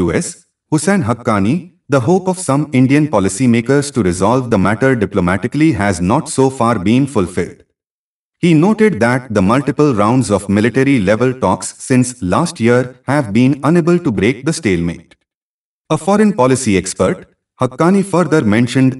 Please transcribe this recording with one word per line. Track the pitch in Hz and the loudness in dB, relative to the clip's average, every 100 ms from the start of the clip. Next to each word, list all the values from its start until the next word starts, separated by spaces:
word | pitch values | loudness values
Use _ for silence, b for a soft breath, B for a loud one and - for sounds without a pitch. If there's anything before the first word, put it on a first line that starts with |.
U | 85 | -2
S, | 90 87 - _ _ _ | -2 -6 -12 _ _ _
Hussain | 151 - 202 | -2 0 0
Haqqani, | 117 120 123 104 101 160 - _ - | -2 -4 -2 0 0 -2 -6 _ -2
the | 139 | 0
hope | 120 180 185 | 2 0 0
of | 180 | -4
some | - 139 147 | -2 -2 0
Indian | 131 131 143 147 | 2 2 2 2
policymakers | 107 95 - 127 117 117 143 143 | 0 -2 0 0 2 2 0 0
to | 123 | -2
resolve | 92 87 98 131 120 | -2 0 0 0 0
the | 107 | 0
matter | 95 104 131 127 | 0 0 0 0
diplomatically | 95 98 87 95 123 143 160 | -2 0 0 -2 -4 0 0
has | 117 101 87 | 0 -2 0
not | 90 139 156 | 0 -2 -2
so | - 131 | 0 0
far | 131 117 113 | 0 -2 0
been | 90 123 139 | 0 0 0
fulfilled. | 113 87 - 87 87 _ _ _ _ _ _ _ _ | -2 -4 -4 -8 -10 _ _ _ _ _ _ _ _
He | 180 151 | 2 4
noted | 185 220 214 160 | 2 2 2 2
that | 190 131 127 101 | 0 0 -2 0
the | |
multiple | 98 127 143 147 147 | 2 0 0 0 0
rounds | 107 104 131 104 | 2 2 2 2
of | 98 - | 0 0
military-level | 98 117 127 135 135 92 107 127 127 | 0 2 2 0 2 2 0 0 -2
talks | 127 180 - - | -2 -2 -6 -10
since | - 127 123 - | -2 0 0 -4
last | 90 98 165 - | -2 -2 -2 -2
year | 113 123 127 127 | 2 2 0 -8
have | - 143 113 | -4 -2 0
been | 107 127 139 | 2 2 2
unable | 139 175 165 175 | 0 2 2 0
to | 170 | 0
break | 95 101 120 139 | 0 0 -2 -4
the | |
stalemate. | 165 113 87 85 82 82 _ _ _ _ _ _ _ - | -4 -2 -2 -4 -8 -16 _ _ _ _ _ _ _ -6
A | 156 | -4
foreign | - 208 214 | 0 2 2
policy | - 127 127 113 95 | 2 2 0 0 0
expert, | 87 - 92 - - _ _ - | -2 -2 -2 -4 -12 _ _ -6
Haqqani | 127 127 165 196 | -4 0 2 2
further | - 165 170 156 | 0 -2 0 0
mentioned | 113 107 120 135 131 123 | 2 2 0 2 0 0